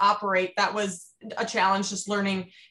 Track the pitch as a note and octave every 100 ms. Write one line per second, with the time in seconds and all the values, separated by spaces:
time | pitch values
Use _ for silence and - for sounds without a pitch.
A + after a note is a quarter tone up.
0 | G3+ G#3+ G3+ F#3 F#3 - G3 G#3+ G3+ F3
1 | - _ A3 - A3+ A3 F#3+ G3 G3 G3
2 | - G#3 G3 F#3+ F3+ - -